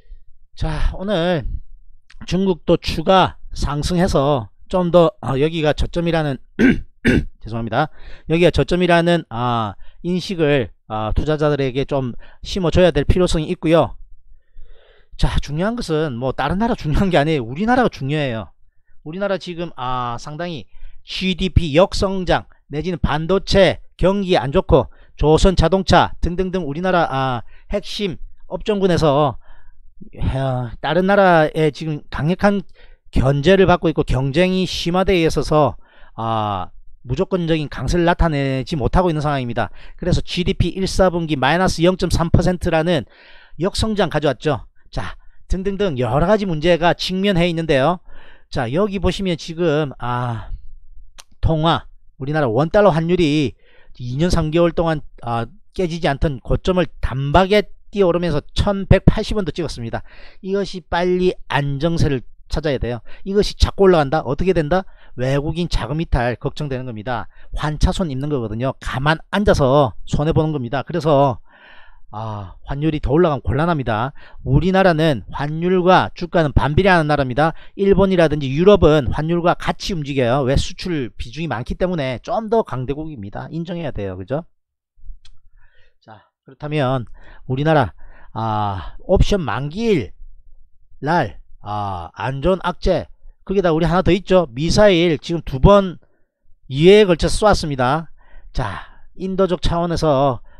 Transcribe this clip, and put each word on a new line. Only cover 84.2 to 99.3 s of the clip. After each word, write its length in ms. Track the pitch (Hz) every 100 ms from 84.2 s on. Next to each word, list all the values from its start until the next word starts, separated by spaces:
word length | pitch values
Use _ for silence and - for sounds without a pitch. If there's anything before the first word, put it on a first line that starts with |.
| 92 139 - _ _ _ _ - - - - - - - - _ - _
자, 220 | - 107 _ _
그렇다면 640 | - 135 151 151 127 131 110 - - - -
우리나라, 480 | 131 151 156 107 - - - -
아, 600 | 110 113 107 104 95 - -
옵션 400 | - 190 - 202
만기일 720 | 135 107 143 175 233 180 90 - - - - - - - - -
날, 400 | 139 175 113 - - -
아, 480 | 104 104 101 92 82
안 280 | - 110 135
좋은 160 | 151 190
악재, 460 | 175 165 190 160 90 - - - -
거기다 260 | 196 175
우리 140 | 156 165
하나 160 | 175
더 100 | 170
있죠. 360 | 180 - 185 160
미사일 680 | 117 160 143 208 175 175 143
지금 220 | - 170 -
두 160 | 135
번, 360 | 180 202 190 151 _ _ _ _ - - -
이 220 | 131 170
회에 160 | 208 202
걸쳐서 320 | 165 170 -
쏘았습니다. 760 | 214 180 160 135 123 156 165 - - - -
자, 300 | - 107 92 - - - -
인도적 460 | 185